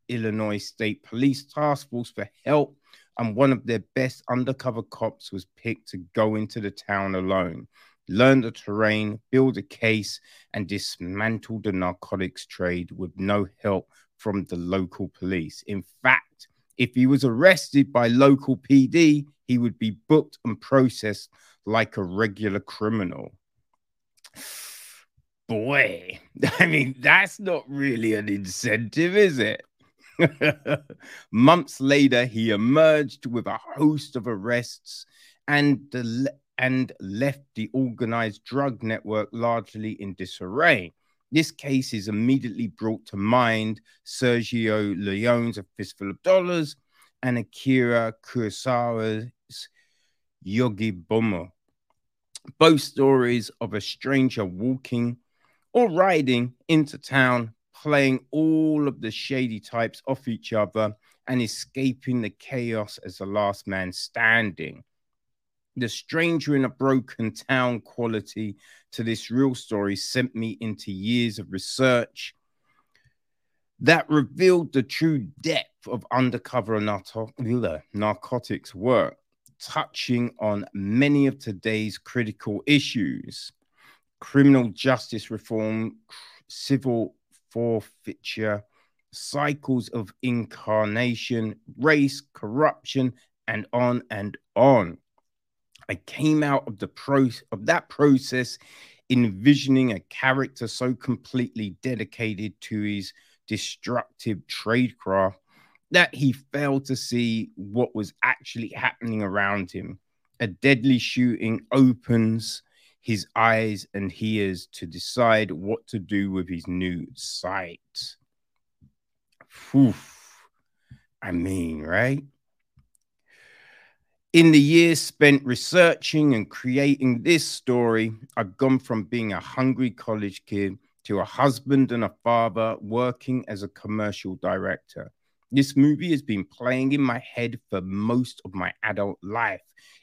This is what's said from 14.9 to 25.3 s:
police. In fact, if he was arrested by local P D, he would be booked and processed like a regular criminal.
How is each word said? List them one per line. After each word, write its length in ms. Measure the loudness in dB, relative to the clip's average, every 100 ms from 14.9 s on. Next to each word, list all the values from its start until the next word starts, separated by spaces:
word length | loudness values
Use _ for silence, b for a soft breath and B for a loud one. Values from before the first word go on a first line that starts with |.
| -8 -12 -8
police. 460 | -6 -4 -6 -10 -10
In 160 | -10 -10 _
fact, 460 | 4 4 2 _ -20 _ _ -4
if 160 | -2
he 140 | 2 4
was 160 | 4
arrested 680 | 2 6 6 6 4 2 2
by 160 | 2 4
local 480 | 6 6 6 2 -4
P 300 | 4 6 6
D, 380 | 6 6 4 0 _ -2
he 100 | 0
would 220 | 0 -2
be 180 | -4 -4 2
booked 300 | 4 4 -6
and 160 | -8 -8
processed 680 | -4 0 0 0 -6 -6 -10 b b b -2
like 300 | -2 -2 -4
a 80 |
regular 560 | -4 -2 -2 -2 -4 -4
criminal. 720 | -8 -6 -4 -2 -4 -8 -14 -18 _ _ _ _ _ _ _ _ -20 B B B B B B B _ _ _